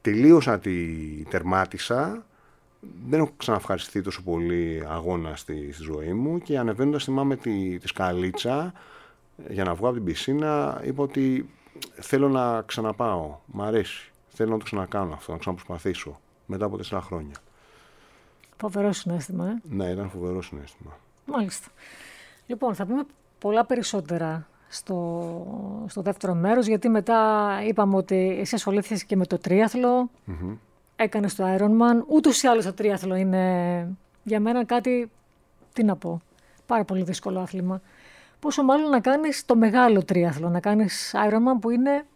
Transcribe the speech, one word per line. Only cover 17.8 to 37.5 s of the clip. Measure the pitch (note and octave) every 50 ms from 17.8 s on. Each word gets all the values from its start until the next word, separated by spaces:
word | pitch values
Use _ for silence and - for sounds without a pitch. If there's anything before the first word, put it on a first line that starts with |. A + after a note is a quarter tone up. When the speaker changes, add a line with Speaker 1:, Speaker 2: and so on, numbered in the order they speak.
| _ _ _ _ _ _ _ _ _ _ _ _ _ _ _
Speaker 2:
Φοβερό | _ - G#3+ F#3 G3+ G3+ G#3 F#3+
συναίσθημα, | - - F3+ E3+ F3 C#3 - F#3 F#3 E3+
ε. | F#3 A3 A#3+ - D#3+ C3
Speaker 1:
Ναι, | G2 F#2+
ήταν | F2+ F2+ F#2+ G2+ F#2+
φοβερό | F#2 F#2 F2 F2+ F2+ F#2 F2
συναίσθημα. | - - D2 C#2+ D2 - _ - D2+ C#2+ - _ _ _ _ _
Speaker 2:
Μάλιστα. | - C#4+ C4 G#3+ F#3 - - - - _ _ - - - - - - - - - - - _ _
Λοιπόν, | _ A#3+ A3+ - B3 G3+
θα | - G3
πούμε | F3+ A#3 C#4 C#4+ - - _ _ _ _ _
πολλά | - G3+ G#3 A3 A#3
περισσότερα | A#3 C4 B3 A3+ - - G3+ E3+ D3 F3 E3 E3 D#3+ D#3+ E3 D#3 _ _ _ _ _
στο, | - - - - F#3+ F3 F3 E3+ E3+ E3+ E3+ E3+ E3+ E3+ F3 F#3 G#3 G#3 G3+ G3 G3+ G#3 A3 G3+
στο | - G#3 F3+
δεύτερο | F#3+ F#3+ - - F#3+ F3+
μέρος, | E3+ E3+ G3 A3+ B3+ A#3+
γιατί | G#3 A3 G#3 - A#3+
μετά | A3+ G#3+ F#3+ - A#3 A3+ A3 A3 G#3+ G#3+ G#3 G3+ G3 G3 G3+ G#3+
είπαμε | A3 A3 G#3 G3+ G3
ότι | F#3+ F#3 F#3+ F#3+ F#3 F#3 F#3+ F#3 F#3+
εσύ | G3+ - -
ασχολήθηκες | A3 - - G3 G3+ G3 - A3+ F#3+ -
και | - A3
με | F#3+ F3+
το | - - F3
τρίαθλο. | - - F3+ G3 A3 A3 - B3 B3 B3 B3 B3 B3+ A#3+ _ _ _
Speaker 1:
Μμμ. | - F#2 D#2 F2+ F2+ G#2+ A2 _ _ _ _ _ _ _
Speaker 2:
Έκανες | _ A3+ G#3 - G#3+ G3+ G3 -
το | - F#3+ F#3 F#3
Ironman. | F#3+ G3+ G#3 A3 A3+ A#3 A#3+ A#3+ A#3 A#3
Ούτως | - - D#4 D#4 D#4 A#3+ - -
ή |
άλλως | C4 A#3+ A3+ G3+
το | F#3 F#3
τρίαθλο | - G#3+ G#3+ G3+ F#3 F#3+ F#3+ F#3
είναι | F#3 F#3+ F#3+ F#3 F#3 F#3 F#3 F#3 F3+ F3 F3 F3 F3 E3+ F3 F#3+ - _ _ _ _ _
για | A3 G#3+ G#3
μένα | G#3 A3 A#3+ B3 A#3+
κάτι, | A#3 A#3+ A#3+ A#3+ B3+ B3 B3 A#3+ A3+ _ _ _ _ _ _ _ _ _ _ - _ _
τι | - A3+
να | G#3 F#3+
πω, | - - E3+ E3+ E3+ _ _ _ _ _ _ _ _ _
πάρα | _ B3 A3+ G#3
πολύ | - F#3+ F#3+ F#3
δύσκολο | E3+ F#3 - - G3 F#3+ F#3
άθλημα. | F#3 F3+